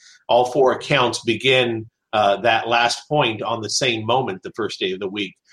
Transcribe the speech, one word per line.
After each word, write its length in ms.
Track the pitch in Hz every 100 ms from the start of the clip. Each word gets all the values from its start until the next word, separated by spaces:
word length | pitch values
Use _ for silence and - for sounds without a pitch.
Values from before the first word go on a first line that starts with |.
| - - -
All 180 | 123 123
four 260 | 147 127
accounts 520 | 117 - 143 123 113
begin, 680 | - 110 131 131 120 113 110 _ _
uh, 240 | 110 101 98
that 260 | 113 113 110
last 420 | 117 120 - -
point 320 | 151 123 107
on 200 | 107 117
the 80 | 104
same 360 | - 131 113 110
moment, 380 | 127 123 92
the 80 | 95 -
first 240 | 101 -
day 120 | 95
of 80 | 92
the 100 | 98
week. 260 | 104 95 - _